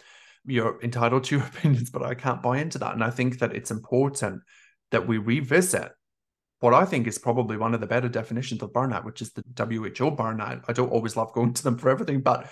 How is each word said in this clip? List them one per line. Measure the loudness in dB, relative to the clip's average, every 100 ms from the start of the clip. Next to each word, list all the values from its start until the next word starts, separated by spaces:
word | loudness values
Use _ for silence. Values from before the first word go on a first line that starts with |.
| -20 -20 -20 _ -4
You're | 0 0 -2
entitled | -4 2 4 2 2
to | 0
your | -2
<laughs> |
opinions, | 0 2 4 0
but | -4
I | -6 -4
can't | -2 -2
buy | 0 0
into | -2 -4
that. | -4
And | -2
I | -2
think | 0 -2 0
that | -2 -4
it's | -8
important | -8 -2 2 2 0 -6 -6 -14 _ _ _ -2
that | -2 0
we | 0
revisit | 0 0 4 4 4 0 -4 -14 _ _ _ _ _ 2
what | 6
I | 6
think | 6 2 -2
is | -2
probably | 0 0 0 0
one | 0
of | 0
the | 0
better | 0 0
definitions | -4 -4 -6 -6 -6
of | -4
burnout, | -2 0 -2 -6
which | -12
is | -12
the | -12 -10
W | -6 -4 -4 -4
H | 0
O | 0
burnout. | 0 -2 -4 -6 -8 -4
I |
don't | 0 2
always | 2 0 -2
love | -2
going | 0 0
to | 2
them | 0 2
for | 2
everything, | 2 0 0
but | 2 0 -2